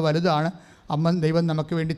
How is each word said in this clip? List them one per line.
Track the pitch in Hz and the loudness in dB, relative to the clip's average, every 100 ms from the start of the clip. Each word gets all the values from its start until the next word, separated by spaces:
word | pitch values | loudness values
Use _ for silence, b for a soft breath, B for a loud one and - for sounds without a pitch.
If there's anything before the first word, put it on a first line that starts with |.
| 160 | 2
വലുതാണ് | 160 175 151 165 - B B B | 2 2 2 -2 -6 B B B
അമ്മ, | 151 165 180 156 | 0 0 2 2
ദൈവം | 165 170 | 2 0
നമുക്ക് | 156 151 | -2 -2
വേണ്ടി | 165 160 | -4 -4